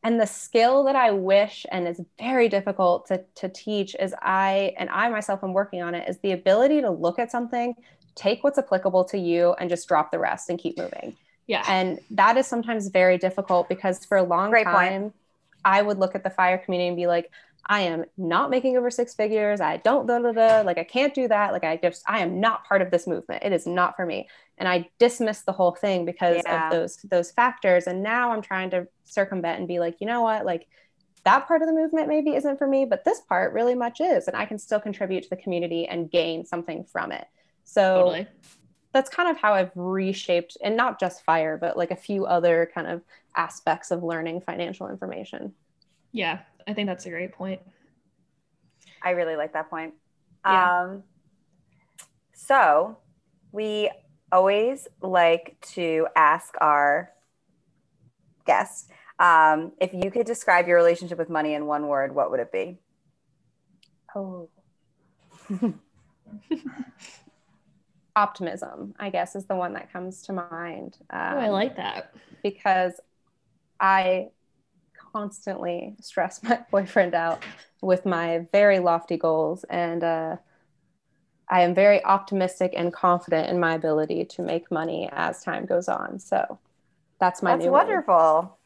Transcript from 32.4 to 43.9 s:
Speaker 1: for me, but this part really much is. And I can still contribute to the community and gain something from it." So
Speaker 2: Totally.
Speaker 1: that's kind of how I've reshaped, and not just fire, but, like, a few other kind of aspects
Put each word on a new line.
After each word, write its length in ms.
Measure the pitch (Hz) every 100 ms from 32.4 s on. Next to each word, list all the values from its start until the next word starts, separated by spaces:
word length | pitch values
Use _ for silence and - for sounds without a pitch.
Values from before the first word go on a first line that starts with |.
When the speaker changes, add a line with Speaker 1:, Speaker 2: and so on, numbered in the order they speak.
| 285 277
Speaker 1:
for 100 | 277
me, 160 | 269
but 220 | 262 190 -
this 160 | 415
part 320 | _ 180 185
really 220 | - 240 247
much 260 | 240 240
is. 260 | 339 240 170
And 80 | -
I 100 | 208
can 140 | 214
still 220 | - 214
contribute 420 | 214 196 190 185
to 60 | 180
the 80 | 185
community 500 | 196 175 170 170 165
and 240 | 175 165
gain 340 | 170 165 165 175
something 380 | 175 170 165
from 300 | 185 - -
it." 120 | - - _ _ _
So 320 | _ - 190 185
Speaker 2:
Totally. 320 | 180 165 202 _ _ _ _ _ _
Speaker 1:
that's 160 | 269 269
kind 200 | - 349
of 80 | 320
how 160 | 214
I've 180 | 202 180 180
reshaped, 840 | 180 190 190 190 - 175 175 -
and 120 | 202 220
not 220 | 247 214
just 240 | 185 180
fire, 340 | - 165 156 156
but, 180 | 170 -
like, 140 | 170
a 40 | 180
few 300 | - 202 196
other 460 | 175 175 165 170
kind 140 | - 160
of 140 | 170 _ _ _ -
aspects 560 | 165 - - 160 -